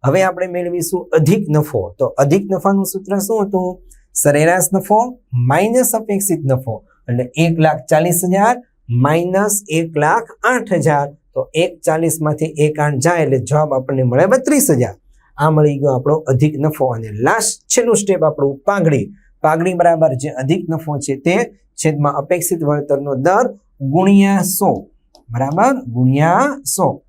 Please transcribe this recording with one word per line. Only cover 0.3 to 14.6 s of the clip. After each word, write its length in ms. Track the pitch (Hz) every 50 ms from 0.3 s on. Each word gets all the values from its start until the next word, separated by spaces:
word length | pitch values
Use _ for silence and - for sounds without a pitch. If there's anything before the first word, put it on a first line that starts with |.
| 175 180 180 185 180
મેળવીશું 460 | 180 180 175 175 175 170 - - 180 - - - 165
અધિક 260 | 156 131 190 202 - - 151
નફો. 260 | 151 147 - - 113 92 90 - _
તો 80 | 135 117 - - 139
અધિક 200 | 143 151 196 196 202 190
નફાનું 340 | 180 - 196 202 196 196 190 -
સૂત્ર 200 | 196 190 - 196 196 196 202
શું 120 | 226 220 202 196
હતું? 220 | 202 185 185 180 180 - - - - _ _ _ _ - -
સરેરાશ 460 | 147 143 147 151 165 175 185 180 - 190
નફો 240 | 190 185 - 208 214 233 254 247 _ _ _ - 123 123 127
માઇનસ 420 | 139 160 190 214 233 254 254 254 - 220
અપેક્ષિત 420 | 214 - 202 196 202 - 175 151 156 131
નફો, 240 | 131 123 127 - - - _ _ _ _ _ -
એટલે 140 | 120 120 127 123 - 151 165
એક 100 | 170 165 160 156
લાખ 160 | 156 151 - - -
ચાલીસ 300 | 165 151 160 175 165 170 190 180 180
હજાર 220 | 196 202 226 247 247 - _ _ _ _ - 120 120 127
માઇનસ 500 | 143 156 165 175 180 185 190 202 208 202 - - - 156 160
એક 120 | 165 165 165 151 147
લાખ 240 | 151 180 226 453 - - _ - 226
આઠ 220 | 254 247 - - 190 170 151
હજાર, 220 | 160 151 143 143 143 - _ _ _ _
તો 80 | 135 131 - _ 156 175
એક 80 | 180 - - -
ચાલીસ 300 | - 156 160 165 165 156 160 156
માંથી 260 | 151 151 151 160 160 156 - 151
એક 100 | 151 151 151 147
આઠ 160 | 147 147 131 127
જાય 180 | 165 175 170 156
એટલે 140 | 135 131 127 127 127
જવાબ 200 | 147 151 151 151 139
આપણને 280 | 131 127 - 143 131 131 123
મળે 160 | 120 135 170 196 240
બત્રીસ 340 | 262 262 - 302 285